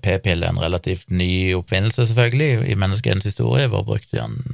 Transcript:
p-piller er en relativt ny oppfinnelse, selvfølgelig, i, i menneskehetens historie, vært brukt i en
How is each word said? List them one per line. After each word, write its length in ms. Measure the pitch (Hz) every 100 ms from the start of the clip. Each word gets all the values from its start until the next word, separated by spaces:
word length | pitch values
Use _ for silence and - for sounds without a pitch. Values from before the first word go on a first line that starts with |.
p-piller 480 | 101 95 101 85 85
er 60 | 87
en 80 |
relativt 500 | 82 90 - 90 -
ny 400 | 90 90 92 92 90
oppfinnelse, 480 | - 92 107 117 117
selvfølgelig, 400 | 113 120 127 151 113
i, 180 | -
i 60 | 101
menneskehetens 480 | 98 104 117 101 104
historie, 400 | - 117 131 135
vært 220 | 98 107
brukt 260 | 104 - -
i 60 |
en 160 | - 117 127